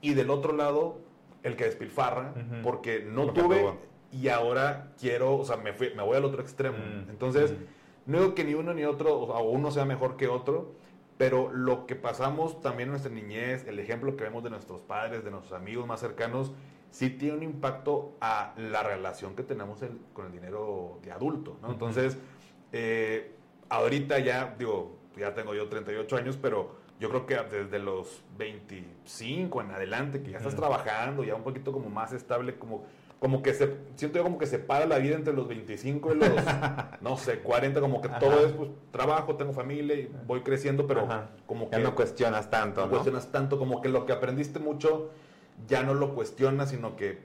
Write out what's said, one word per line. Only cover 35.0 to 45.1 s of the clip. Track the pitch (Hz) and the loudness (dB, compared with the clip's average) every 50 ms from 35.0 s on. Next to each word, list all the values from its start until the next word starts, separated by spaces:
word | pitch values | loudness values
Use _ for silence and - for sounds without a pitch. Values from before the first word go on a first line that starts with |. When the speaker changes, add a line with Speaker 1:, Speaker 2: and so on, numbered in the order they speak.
| 135 139 151 | 4 4 2
Speaker 1:
entre | 160 151 151 143 | 2 2 0 0
los | 135 127 117 | 0 0 -2
veinticinco | 117 110 107 - 107 104 123 135 143 147 147 160 156 | -6 -8 -8 -8 -10 -6 -2 -2 -2 0 2 2 4
y | 151 | 6
los, | 220 - | 8 6
Speaker 2:
<laughs> | - - 135 147 147 135 151 139 139 - 113 - - - | 6 6 4 2 2 2 2 0 -2 -2 -6 -8 -10 -6
Speaker 1:
no | - 117 131 - | -2 -2 -2 -2
sé, | - 127 117 - | 0 -2 -2 -2
cuarenta, | - 101 117 120 135 139 139 143 | 2 2 4 4 4 4 2 4
como | 139 139 131 117 | 4 4 2 2
que | - - | 0 -2
Speaker 2:
Ajá. | 123 117 | 0 4
Speaker 1:
todo | 139 139 147 147 147 | 6 8 8 10 8
es, | 151 143 | 6 4
pues, | - 151 135 - - - - | 0 -6 -6 -8 -14 -18 -10
trabajo, | - 120 127 143 151 156 151 160 151 | -4 0 2 4 4 4 2 0 -2
tengo | 135 147 143 135 | -2 -2 -4 -2
familia | 131 123 131 143 147 147 147 147 | -4 -4 -4 -2 -2 0 0 0
y | 143 131 123 - 131 120 | 0 0 -6 -8 -12 -4
voy | 120 123 127 | -2 -2 -2
creciendo, | 127 - 139 135 139 143 139 139 139 139 | 2 2 2 2 4 2 4 4 4 4
pero | 135 120 107 | 4 2 2
Speaker 2:
Ajá. | 107 113 110 107 - - - - | 2 0 -2 -4 -6 -12 -18 -8
Speaker 1:
como | - 123 117 113 - | -8 -4 -4 -4 0
Speaker 2:
Ya | 110 110 | 2 4
Speaker 1:
que | 110 | 4
Speaker 2:
no | 110 - | 4 6
cuestionas | - 117 117 117 - 127 117 110 107 104 - | 4 2 2 4 2 2 4 4 2 0 2
tanto, | - 113 107 104 95 98 | 2 2 2 2 0 0
Speaker 1:
no | 95 95 | 0 2
Speaker 2:
¿no? | |
Speaker 1:
cuestionas | 98 - - 135 131 127 120 - | 2 4 4 2 0 0 -4 -2
tanto, | - 139 135 135 143 139 | 0 0 2 2 2 2
como | 131 131 127 123 | 2 0 0 0
que | - 127 | 0 2
lo | 127 123 123 | 2 2 2
que | - 127 | 2 0
aprendiste | 120 127 127 127 135 147 143 - 156 | 0 0 -2 0 -2 -2 -2 -4 -4
mucho | 151 151 147 143 147 160 156 156 156 - | -2 -2 -2 2 4 4 4 4 0 -6